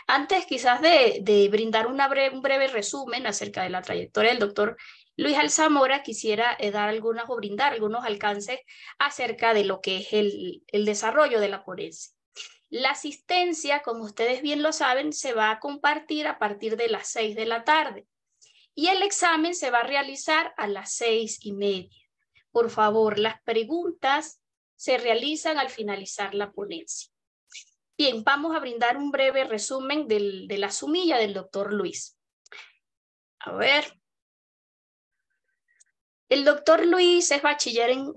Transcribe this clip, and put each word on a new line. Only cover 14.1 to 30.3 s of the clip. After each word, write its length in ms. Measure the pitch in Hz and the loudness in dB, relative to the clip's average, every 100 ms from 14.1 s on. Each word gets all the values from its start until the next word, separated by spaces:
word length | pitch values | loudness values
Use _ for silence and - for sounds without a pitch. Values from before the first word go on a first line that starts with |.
| 208 233 254 | -2 -2 0
bien 220 | 294 294 | -2 0
lo 100 | 302 | 0
saben, 400 | 311 277 254 302 | 0 0 0 -2
se 220 | 294 269 | -4 -4
va 160 | 226 214 | 0 0
a 100 | 220 | 0
compartir 680 | 285 285 294 302 302 302 302 | -6 -2 0 0 -4 -4 -4
a 100 | 294 | -2
partir 400 | 208 202 220 220 | -4 -4 -4 -2
de 100 | 233 | -2
las 200 | 208 - | -2 -4
seis 280 | 240 220 214 | -4 -4 -4
de 80 | |
la 180 | 226 233 | -4 -2
tarde 420 | 226 311 294 202 - _ _ _ _ _ _ | 2 2 2 -6 -18 _ _ _ _ _ _
y 120 | - 330 | -2 0
el 160 | 381 | 2
examen 520 | 392 - 359 320 330 | 0 2 2 2 0
se 160 | 359 269 | -2 0
va 100 | 240 | 0
a 60 | 240 | 2
realizar 680 | 277 277 269 - 311 339 - | -2 -2 -6 0 0 0 -4
a 100 | 208 | -6
las 280 | 196 196 | -6 -8
seis 460 | - 233 220 220 - | -4 0 0 -2 -8
y 100 | 208 | -10
media. 560 | 196 202 190 180 _ _ _ _ _ _ | -4 -2 -2 -6 _ _ _ _ _ _
Por 180 | 233 233 | 0 0
favor, 480 | 226 214 214 214 202 | 2 2 4 2 2
las 240 | 220 220 | -2 -2
preguntas 960 | - 226 226 330 349 - 269 294 311 - _ _ _ - | -4 -2 -2 -4 -4 -2 0 0 -2 -14 _ _ _ -8
se 200 | - 254 | -2 0
realizan 580 | 240 226 277 311 330 302 | 2 0 0 -2 -2 -2
al 140 | 254 | -2
finalizar 640 | - 208 196 196 - 196 | -4 -8 -8 -8 -8 -6
la 180 | 202 202 | -6 -6
ponencia. 580 | 202 196 165 - - - _ _ _ _ - - _ _ - | -8 -10 -10 -10 -12 -14 _ _ _ _ -20 -20 _ _ -2
Bien, 260 | 285 226 | 0 0
vamos 300 | 220 285 320 | -4 -4 -2
a 40 | 320 | -4
brindar 400 | 262 233 240 262 | -6 -2 -2 -2
un 120 | 285 | -2
breve 340 | 269 269 269 | 0 0 0
resumen 600 | 262 220 - 269 262 302 269 | -2 -4 -6 -6 -4 -4 0
del, 400 | 214 202 | 0 -2